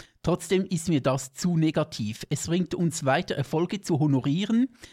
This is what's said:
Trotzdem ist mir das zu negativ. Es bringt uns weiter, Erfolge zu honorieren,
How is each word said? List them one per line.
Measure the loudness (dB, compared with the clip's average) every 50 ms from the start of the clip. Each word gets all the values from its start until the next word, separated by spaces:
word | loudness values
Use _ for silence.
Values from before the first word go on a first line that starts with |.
| -20 -20 _ _
Trotzdem | -2 0 0 0 0 0 0 0 2
ist | 0 -2 -2 0 2
mir | 0 2
das | 2 2 0 0 -4 -8 -6
zu | -4 -2 0 2
negativ. | 2 2 2 2 0 -2 -2 -4 -6 -6 -6 -6 -8 -8 -6
Es | -6 -4 -2
bringt | 0 0 0 0 0 -2
uns | 0 0 0 -2 0 0
weiter, | 2 2 2 0 -2 -2
Erfolge | -4 -4 -2 -2 -2 -2 -2 -4 -6
zu | -2 -2 0 2
honorieren, | 2 2 2 2 2 0 0 0 0 2 2 2 2 2 -2 -8 -20 -20